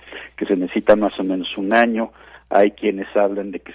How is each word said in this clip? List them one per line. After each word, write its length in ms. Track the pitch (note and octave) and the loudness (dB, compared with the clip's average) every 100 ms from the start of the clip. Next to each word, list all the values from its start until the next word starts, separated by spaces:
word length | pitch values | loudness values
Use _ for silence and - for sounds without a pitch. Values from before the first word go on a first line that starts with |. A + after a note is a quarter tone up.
| - - - - | -20 -18 -18 -8
que 80 | |
se 100 | - | -2
necesita 400 | F#2 F2+ G#2+ G#2 | -2 -2 0 4
más 240 | G#2 G2 - | 4 2 -2
o 40 | |
menos 320 | F#2+ F#2 F2 - | -4 -4 -6 -6
un 160 | G2 | 0
año. 380 | A2+ A#2 A2 A2+ - - - _ | 2 2 0 -6 -10 -20 -20 _
Hay 220 | G2+ G#2 | 2 2
quienes 360 | - G#2+ F#2+ F#2+ G#2 | 2 -4 -2 -2 0
hablan 340 | G2+ G2+ G2 | 0 -2 -8
de 80 | F2 | -12
que 140 | - | -14